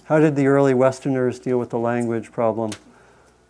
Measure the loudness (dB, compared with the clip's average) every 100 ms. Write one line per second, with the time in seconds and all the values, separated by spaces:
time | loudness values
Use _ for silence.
0 | -2 2 2 2 2 4 4 4 2 0
1 | -4 -2 -2 -4 -4 -4 -4 -4 -2 -2
2 | -2 -4 -6 -4 -2 -2 -6 -8 -16 -20
3 | _ _ _ _